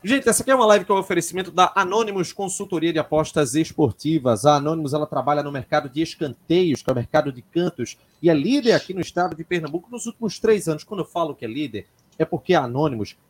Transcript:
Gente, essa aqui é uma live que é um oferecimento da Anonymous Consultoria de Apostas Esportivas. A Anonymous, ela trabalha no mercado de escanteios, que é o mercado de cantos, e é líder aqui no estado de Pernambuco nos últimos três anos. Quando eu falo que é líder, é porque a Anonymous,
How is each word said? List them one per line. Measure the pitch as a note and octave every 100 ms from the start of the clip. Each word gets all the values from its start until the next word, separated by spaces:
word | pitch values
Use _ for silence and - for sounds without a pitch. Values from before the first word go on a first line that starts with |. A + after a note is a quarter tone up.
Gente, | F#3 C4+ C4+
essa | A3
aqui | -
é | C4
uma | A3
live | G#3 F#3+
que |
é | G3
um |
oferecimento | F#3 F3 E3 F3 F#3
da | E3+ F3+ -
Anonymous | F#3 G#3 A3 G3 E3
Consultoria | - F#3+ - G3+ E3+ E3
de | D#3+
Apostas | D3 D3+ D3+ - C#3+
Esportivas. | C#3 D#3+ - D3 - D3 D#3+ B2+ A2 C#3
A | D3
Anonymous, | C#3+ D#3+ D3+
ela | D3 D3+
trabalha | C#3+ C#3 D3
no | C#3+
mercado | C#3+ - D3+ C#3+
de | D3+
escanteios, | D#3+ - D3+ A#2 _ E3 F3+ B2+
que | -
é |
o | B2
mercado | A#2+ D3+ C#3+
de | B2
cantos, | - E3 F3+ - A#2+ - _ _
e | E3
é |
líder | D#3 D#3 C#4 A#3
aqui | E3+ -
no | F#3
estado | D#3+ - F3+ D#3+
de |
Pernambuco | E3 F3 D#3 E3 -
nos | A#3+ A#3
últimos | - A3+ -
três | A3 G#3+ E3
anos. | D3+ -
Quando | G3+
eu | D#3+
falo | F3 E3 C#3
que |
é | A2+
líder, | A#2+ D3 G#2+ - _ _ _
é |
porque | D#3+ D#3+ -
a | F3
Anonymous, | B2+ B2 D#3 A#2+ G2+ - _